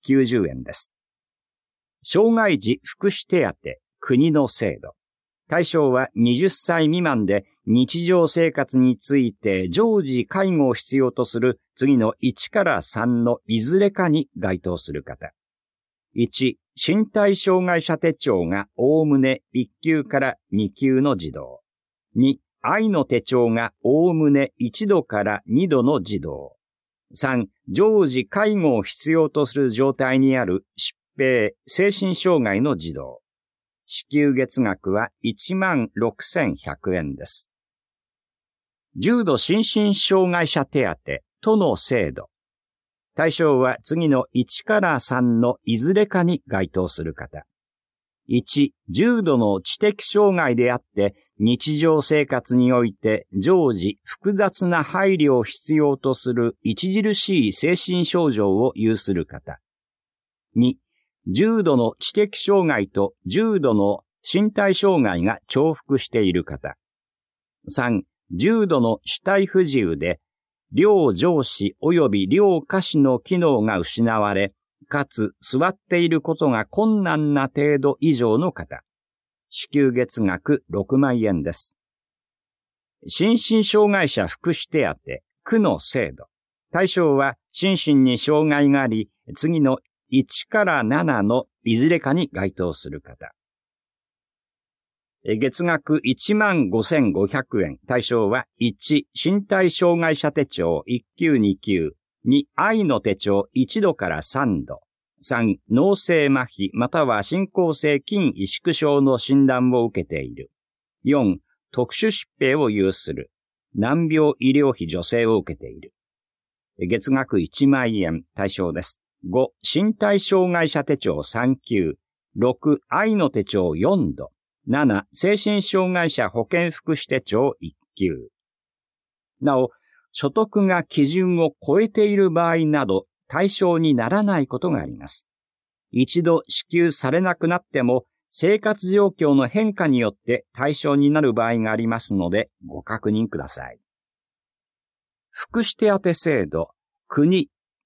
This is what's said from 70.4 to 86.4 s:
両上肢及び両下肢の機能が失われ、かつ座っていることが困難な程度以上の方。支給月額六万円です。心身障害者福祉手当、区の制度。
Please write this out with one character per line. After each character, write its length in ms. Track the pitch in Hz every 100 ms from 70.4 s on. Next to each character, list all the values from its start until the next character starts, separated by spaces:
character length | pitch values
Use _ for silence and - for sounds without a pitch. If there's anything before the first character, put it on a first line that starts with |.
| _ _ _
両 420 | 117 208 196 143
上 300 | 90 160 160
肢 320 | 123 - 101 -
及 280 | 156 175 135
び 180 | 101 95
両 340 | 160 202 170
下 200 | - 190
肢 180 | - 156
の 200 | 139 123
機 200 | - 180
能 220 | 165 127
が 180 | 107 98
失 400 | 85 - 117 110
わ 140 | 101
れ、 200 | 98 98 - _ _ _
か 180 | 143 139
つ 280 | - 107 -
座 260 | - 131 175
っ 80 | 190 -
て 100 | 175
い 100 | 175
る 120 | 160
こ 140 | - 160
と 140 | 143
が 160 | 113 110
困 380 | - 220 214
難 300 | 180 156 151
な 140 | 143 135
程 320 | - 143 143
度 180 | 139 -
以 140 | 160
上 240 | 131 120 113
の 140 | 175
方。 320 | - 85 65 - _ _ _ _ _ _
支 200 | - -
給 220 | 143 135
月 300 | 123 120 -
額 420 | 101 90 - - -
六 280 | 92 95 131
万 220 | 139 123
円 200 | 107 87
で 120 | 76
す。 220 | 82 - _ _ _ _ _ _ _ _ _ _ _ _ _ -
心 300 | - 190 226
身 260 | - 220
障 280 | 208 214 208
害 180 | 196 160
者 180 | - 90
福 240 | - 175
祉 180 | 156 -
手 140 | 156
当、 120 | 104 71 - 65 - _
区 160 | - 226
の 200 | 185 87
制 320 | - 135 85
度。 140 | 64 - _